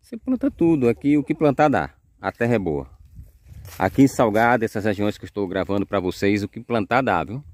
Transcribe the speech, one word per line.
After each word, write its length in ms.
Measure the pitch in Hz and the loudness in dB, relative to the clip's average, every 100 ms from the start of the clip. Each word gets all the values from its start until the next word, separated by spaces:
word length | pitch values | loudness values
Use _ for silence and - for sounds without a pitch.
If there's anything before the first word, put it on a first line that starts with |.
Você 160 | _ 226 | _ -14
planta 340 | - 254 269 | -4 -2 -2
tudo 380 | - 165 160 120 | 0 2 4 2
aqui, 280 | 113 139 147 | 0 2 0
o 60 | |
que 100 | 139 | 0
plantar 340 | 151 151 131 151 | 0 2 4 4
dá. 220 | 120 71 _ _ _ | 2 -2 _ _ _
A 120 | 98 | -8
terra 220 | - 117 | -2 0
é 40 | 117 | 0
boa. 300 | 90 73 67 - - - - _ - - - - | 0 -6 -8 -16 -20 -20 -20 _ -20 -20 -20 -4
Aqui 240 | 95 - | -2 4
em 60 | 135 | 2
Salgado, 560 | - 120 104 117 120 | 4 0 2 2 2
essas 200 | 110 110 | -2 -4
regiões 340 | 104 98 104 - | -4 -2 -2 -4
que 60 | |
eu 40 | 95 | -10
estou 180 | - 98 | -8 -4
gravando 400 | 92 87 101 98 | -4 -4 -4 -2
pra 140 | 101 | -2
vocês, 420 | 90 87 101 101 | -4 -2 0 0
o 60 | 101 | -2
que 120 | - | -10
plantar 420 | 117 117 98 120 | -6 -4 0 0
dá, 200 | 127 92 | 0 -2
viu? 220 | 78 113 147 | -2 -10 -14